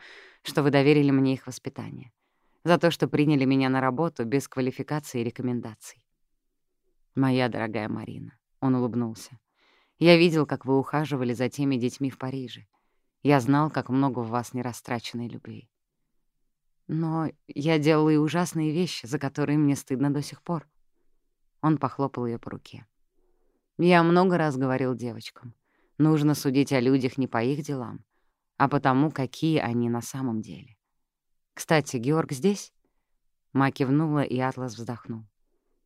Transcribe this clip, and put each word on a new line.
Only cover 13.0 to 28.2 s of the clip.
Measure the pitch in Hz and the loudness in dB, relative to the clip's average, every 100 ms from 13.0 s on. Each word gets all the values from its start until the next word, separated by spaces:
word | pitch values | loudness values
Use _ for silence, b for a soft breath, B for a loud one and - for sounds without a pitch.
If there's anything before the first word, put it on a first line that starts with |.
| _ _ | _ _
Я | 135 143 | 4 6
знал, | 117 143 151 | 6 2 2
как | 135 123 | -2 -2
много | 131 139 120 | 0 0 -2
в | 113 | -4
вас | 120 117 | -4 -6
нерастраченной | 127 120 113 - 120 - 117 120 | -8 -8 -10 -8 -8 -6 -10 -10
любви». | 120 - 107 - _ _ _ _ _ _ _ _ _ _ _ - | -12 -16 -18 -20 _ _ _ _ _ _ _ _ _ _ _ -8
«Но | 160 165 160 156 - _ | -4 -2 -2 -4 -8 _
я | - 147 160 | -4 0 2
делал | 147 156 156 | 4 4 4
и | 151 | 4
ужасные | 151 165 180 160 156 | 2 0 -2 -2 -2
вещи, | 151 180 - 110 | 0 -2 -4 -8
за | 139 | -6
которые | 135 - 143 151 | -4 -4 0 2
мне | 143 135 | 2 0
стыдно | - 127 143 | -2 -2 0
до | 143 | -2
сих | 143 139 | -6 -12
пор». | - 170 - _ _ _ _ _ _ _ _ _ | -6 -6 -6 _ _ _ _ _ _ _ _ _
Он | 151 147 | -2 0
похлопал | 131 - 139 - 120 | -2 -4 -4 -4 -6
её | 117 | -6
по | - | -10
руке. | - - - 110 _ _ _ _ _ _ _ _ - | -14 -16 -20 -20 _ _ _ _ _ _ _ _ 0
«Я | 170 175 | 4 6
много | 170 175 185 175 | 6 4 4 2
раз | 156 131 | 0 0
говорил | 135 131 131 120 | -2 0 -2 -4
девочкам, | 120 110 - - 123 - _ _ _ - | -6 -10 -16 -18 -20 -20 _ _ _ 2
нужно | 156 156 147 147 | 4 4 2 2
судить | 147 131 135 | 2 2 2
о | 139 | 2
людях | 120 135 123 - | 2 2 0 -2
не | 127 | -4
по | 117 | -2
их | 120 143 | -2 -2
делам, | 147 139 113 104 - _ | -6 -8 -8 -12 -18 _